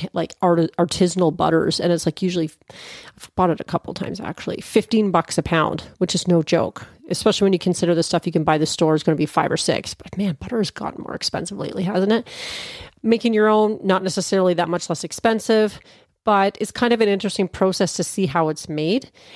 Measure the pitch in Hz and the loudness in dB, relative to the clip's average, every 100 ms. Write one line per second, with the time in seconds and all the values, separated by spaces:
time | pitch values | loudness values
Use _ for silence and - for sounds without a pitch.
0 | - 175 165 - 180 170 160 - 165 - | -6 -4 -6 0 2 4 2 0 0 2
1 | 180 185 170 165 160 160 165 - 175 170 | 2 4 2 2 2 2 2 0 0 0
2 | - - 190 180 160 - - - - - | -2 -2 -2 -2 -4 -6 -20 -20 -20 -20
3 | - - - - 180 165 - 165 - - | -20 -20 -6 0 2 2 -2 -4 -4 -8
4 | - - - - - - - 220 208 226 | -8 -8 -8 -8 -8 -8 -2 0 2 2
5 | 208 175 - - 147 165 156 165 - - | 2 2 0 -2 0 2 2 -2 -8 -4
6 | 180 180 - 170 156 165 - - - - | -2 0 2 2 4 0 0 -6 -16 -16
7 | 320 - 220 - 196 185 185 175 170 170 | -6 0 0 2 2 2 0 0 2 2
8 | 165 175 - 160 156 156 156 - 160 156 | 0 -2 0 0 2 2 0 2 2 2
9 | 160 156 147 - 143 160 - 143 - - | 2 0 0 0 0 0 -2 -2 -4 -14
10 | - - 202 147 190 233 196 - - - | -12 -6 -4 -4 -6 -4 -4 -6 -10 -10
11 | - - - - - 202 - 196 185 202 | -12 -8 -6 -6 -8 -8 -8 -4 -2 0
12 | 196 226 240 - - - - - - _ | 2 0 -2 -12 -12 -12 -14 -16 -20 _
13 | 220 226 233 214 214 214 214 214 190 190 | 0 2 2 4 4 4 4 0 0 0
14 | 185 196 175 190 185 170 165 170 - 165 | 0 -4 0 2 2 2 0 -2 -4 -6
15 | 165 - 226 220 - 220 214 - - - | -8 -2 0 0 2 2 2 -2 -18 -20
16 | _ _ - 202 196 - 214 - 240 233 | _ _ 0 2 2 0 -6 -2 2 4
17 | 214 196 202 - 185 - 190 180 180 - | 2 2 -2 -2 -2 0 0 2 -2 -2
18 | 170 - 185 175 160 151 - 151 160 233 | -4 -2 0 0 0 -2 -6 -4 0 -2
19 | - _ - | -4 _ -20